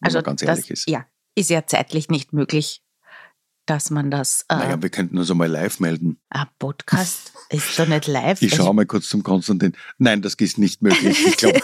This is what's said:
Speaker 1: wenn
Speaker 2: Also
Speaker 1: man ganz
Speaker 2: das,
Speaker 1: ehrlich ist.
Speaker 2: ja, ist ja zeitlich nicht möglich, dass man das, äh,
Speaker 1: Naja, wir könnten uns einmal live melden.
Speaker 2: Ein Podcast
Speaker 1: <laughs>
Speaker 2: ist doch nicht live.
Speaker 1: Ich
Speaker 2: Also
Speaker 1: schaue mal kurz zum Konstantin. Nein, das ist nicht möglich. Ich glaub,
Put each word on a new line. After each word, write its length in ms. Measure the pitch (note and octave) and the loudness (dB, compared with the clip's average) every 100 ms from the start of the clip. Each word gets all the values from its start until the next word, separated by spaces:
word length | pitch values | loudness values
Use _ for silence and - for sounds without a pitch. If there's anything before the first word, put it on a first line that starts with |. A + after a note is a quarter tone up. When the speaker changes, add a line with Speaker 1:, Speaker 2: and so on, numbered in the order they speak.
Speaker 1:
wenn 60 | - | -2
Speaker 2:
Also 120 | D#2+ | -2
Speaker 1:
man 60 | |
ganz 160 | - - | -2 -4
Speaker 2:
das, 80 | - | -2
Speaker 1:
ehrlich 220 | E3+ - | -2 -4
ist. 180 | - - | -6 -4
Speaker 2:
ja, 160 | C3+ - _ _ | -4 -6 _ _
ist 160 | - F3+ | -4 0
ja 160 | E3 - | 0 0
zeitlich 420 | - - D#3 - | -2 0 -4 -2
nicht 240 | D#3 - | -4 -2
möglich, 480 | D3+ C3+ D#3 D3 - _ _ _ - - _ _ _ - | -2 0 -2 -2 -10 _ _ _ -20 -20 _ _ _ -4
dass 240 | D3 - | -4 -2
man 200 | D3 C#3+ | -2 -2
das, 340 | C#3 C3 - - | -2 -2 -4 -2
äh, 60 | C#3+ | -2
Speaker 1:
Naja, 260 | C3+ C#3+ | 0 -2
wir 80 | F#2 | -4
könnten 260 | - F2 F2+ | -4 -2 -2
uns 120 | E2+ | 0
einmal 180 | E2+ E2 | 2 2
live 320 | D#2 F#2+ - | 0 -4 -2
melden. 380 | F2 D#2+ E2+ - - | -2 0 -2 -4 -8
Speaker 2:
Ein 180 | D3+ C#3+ - | -8 -8 -8
Podcast 760 | C3+ - - F#3 F3+ - - - | -8 -8 -2 -2 -2 -6 -12 -20
Speaker 1:
<laughs> 80 | - | -8
Speaker 2:
ist 280 | D3+ - - | -6 -4 0
doch 80 | D#3+ | 2
nicht 180 | D3+ D3+ | 0 0
live. 340 | C3+ C3 F#3+ | -2 0 0
Speaker 1:
Ich 100 | G2+ | 2
Speaker 2:
Also 120 | D#3 | 4
Speaker 1:
schaue 100 | C3+ | 4
mal 100 | G#2+ G2+ | 4 2
kurz 220 | G#2 - | 0 -2
zum 140 | G#2+ | -4
Konstantin. 500 | F#2+ F#2+ - F#2 F#2+ - - - | 0 0 0 0 0 -2 -12 2
Nein, 220 | B2 G#2+ | 2 4
das 120 | G2 | -2
ist 240 | - G2 - | -2 -2 2
nicht 240 | G2 - | 0 4
möglich. 440 | G#2 F2+ - D4 F4 | 2 4 4 4 2
Ich 100 | E4 | 4
glaub, 160 | G3+ C4+ | 4 2